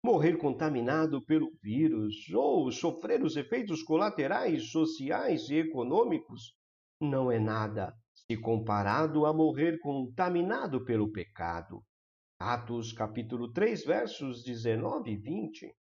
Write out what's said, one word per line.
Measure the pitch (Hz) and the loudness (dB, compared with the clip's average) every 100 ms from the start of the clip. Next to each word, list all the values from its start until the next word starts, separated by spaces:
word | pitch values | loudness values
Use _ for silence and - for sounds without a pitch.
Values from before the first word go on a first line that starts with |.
Morrer | 233 190 151 160 | 4 4 4 4
contaminado | 147 127 156 135 120 156 160 139 | 0 0 0 0 2 2 2 0
pelo | - 156 139 - | 2 2 2 -6
vírus | 101 117 156 110 107 107 - | -4 2 4 2 -2 -4 -2
ou | 190 269 214 131 | 0 2 2 2
sofrer | - 170 165 208 - | 0 -2 -2 0 2
os | 175 147 | 2 0
efeitos | 135 240 214 160 | -2 -2 -2 -4
colaterais | 160 160 208 208 269 233 - 151 110 | 0 2 2 0 0 0 0 0 0
sociais | 156 160 - 135 170 269 160 156 | 0 0 0 -2 0 2 0 0
e | 151 | 0
econômicos | 160 147 120 175 240 160 - 117 - _ _ _ _ _ | 0 -2 0 2 4 0 -4 -16 -16 _ _ _ _ _
não | 151 135 127 | -2 0 2
é | 117 | 2
nada | 107 110 107 107 95 - _ | 2 0 -2 -2 -6 -8 _
se | - _ 113 | -20 _ -4
comparado | 113 113 110 104 101 120 160 151 151 | 0 0 2 0 2 2 2 2 2
a | |
morrer | 156 156 135 165 160 | 4 4 4 0 0
contaminado | 143 139 127 123 180 175 175 247 254 131 | -4 -4 -4 -2 0 2 0 -2 -2 -4
pelo | 123 113 107 | 0 0 0
pecado. | 98 85 - 85 85 - 104 - _ _ _ _ _ | -2 -10 -8 -6 -6 -8 -16 -18 _ _ _ _ _
Atos | 104 120 113 120 113 | -4 -4 -2 -6 -6
capítulo | - 107 113 113 120 120 | -4 -4 -4 -6 -6 -4
três, | - 220 208 | 0 0 0
versos | - 196 226 - 139 120 | 0 0 0 -6 -8 -8
dezenove | 123 117 113 113 113 302 208 | -8 -4 0 0 0 -4 -4
e | 104 | -8
vinte. | 107 190 208 - - - | -6 -6 -6 -10 -18 -20